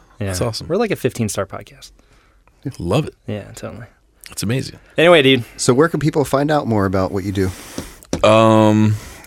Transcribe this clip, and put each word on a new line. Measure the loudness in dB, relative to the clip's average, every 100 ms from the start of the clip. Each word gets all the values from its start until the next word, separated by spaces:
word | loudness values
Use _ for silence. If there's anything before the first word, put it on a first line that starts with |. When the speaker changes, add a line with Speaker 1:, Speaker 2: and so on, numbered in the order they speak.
| _ -10
Speaker 1:
Yeah. | -6
Speaker 2:
That's | -4
awesome. | -6 -6 -6
Speaker 1:
We're | -4
like | -2
a | -4
fifteen-star | -4 -4 -6 -4 -8
podcast. | -10 -18 -20 -20 _ _ _ _ _ _ _ -14 -10
Speaker 2:
Love | -2 -2 -4
it. | _ -12
Speaker 1:
Yeah, | -12 -12
totally. | -16 -16 -16 -20 _ _ _ -18
Speaker 2:
That's | -10
amazing. | -4 -4 -6 -14 _ 2
Speaker 1:
Anyway, | 4 6
dude. | 6 2 -2 -4
Speaker 3:
So | 0
where | 2 2
can | 0
people | -2 -2 0
find | 0 0
out | -2 0
more | 0 2
about | 0 -2
what | -4
you | -4
do? | -4 -4 -6 -14 -14 -14 -16 -10 0
Speaker 2:
Um, | 4 6 6 6 4 4 2 0 -8 -20